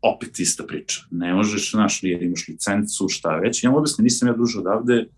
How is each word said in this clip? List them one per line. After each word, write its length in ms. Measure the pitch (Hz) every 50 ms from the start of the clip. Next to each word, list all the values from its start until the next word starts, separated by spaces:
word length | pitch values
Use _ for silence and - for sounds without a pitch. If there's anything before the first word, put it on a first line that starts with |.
opet 380 | - - - - - - - -
ista 240 | 87 - - - -
priča, 360 | - - - - - - - - _
"Ne 240 | - 85 87 87 90
možeš, 360 | 98 107 104 107 101 - -
znaš, 320 | - 107 107 - - -
jer 200 | - 92 87 87
imaš 260 | 87 87 87 - - -
licencu, 600 | 80 - - 101 98 104 107 104 - - 98 92
šta 280 | - - - 85 80
već." 280 | 80 92 117 117 - -
Ja 60 | 127
mu 80 | 135 151
objasnim, 260 | 151 147 - - 110
"Nisam 240 | 120 120 - 123 123
ja 60 | 117
druže 240 | 113 120 113 110 104
odavde, 500 | 87 92 101 110 120 120 123 117 110 - _